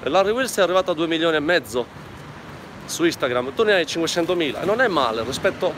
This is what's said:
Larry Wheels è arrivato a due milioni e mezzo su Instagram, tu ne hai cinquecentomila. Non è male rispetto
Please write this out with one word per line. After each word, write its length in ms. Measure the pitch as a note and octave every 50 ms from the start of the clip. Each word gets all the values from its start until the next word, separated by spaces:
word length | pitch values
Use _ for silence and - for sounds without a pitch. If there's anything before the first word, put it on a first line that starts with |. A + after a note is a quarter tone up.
| -
Larry 260 | D3+ D3 F#3 G3 G3
Wheels 260 | A3 B3 C4 A#3 -
è 60 | - F#3+
arrivato 280 | E3+ F3+ F#3 F#3 F#3
a 40 | F3
due 120 | D3+ E3+
milioni 300 | D#3+ E3 E3 D#3+ E3+ D#3+
e 40 | D#3
mezzo 460 | C#3+ D#3 F3 E3 C3+ G#2+ A2 B2+ A#2 - - - - - - - - - - - - - - - - - - - - -
su 140 | - - E3
Instagram, 500 | E3+ D3+ - - C3 B2 B2 B2 C3 C3+
tu 80 | - A3+
ne 120 | G#3+ G#3
hai 120 | F#3 E3
cinquecentomila. 800 | - - E3+ E3 D#3 - F3 E3 E3 F#3 F3 E3 C#3+ A2 G#2 -
Non 160 | F3 G#3 A#3
è 80 | C4 A#3
male 340 | F3+ D3+ C3 A#2+ A2 A2+ A2+
rispetto 500 | A#2 C3+ - - G3 F3+ - F#3+ F3 C#3+